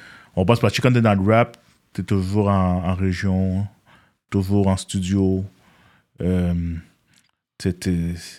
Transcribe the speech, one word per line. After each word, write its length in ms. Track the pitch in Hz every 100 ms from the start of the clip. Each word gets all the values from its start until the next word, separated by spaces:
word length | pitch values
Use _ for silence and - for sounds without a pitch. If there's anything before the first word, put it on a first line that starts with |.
| - - -
on 120 | - 92
passe 140 | 117
par, 120 | 107
quand 200 | - 127
t'es 100 | 123
dans 120 | 113
le 160 | 101 95
rap, 280 | 113 123 - _ _ _
t'es 100 | -
toujours 460 | 92 98 92 104 101
en, 340 | 98 92 90
en 100 | 90
région, 720 | 90 95 87 98 92 92 92 101 - _ _ _ _ _
toujours 320 | 101 92 101 95
en 100 | 95
studio. 680 | - 98 90 98 95 95 98 - _ _ _ _ _ -
Euh, 540 | 85 90 87 85 85 82 - _ _ _ _ _ _ -
t'es, 160 | 95
t'es, 420 | 87 95 87 85 85 -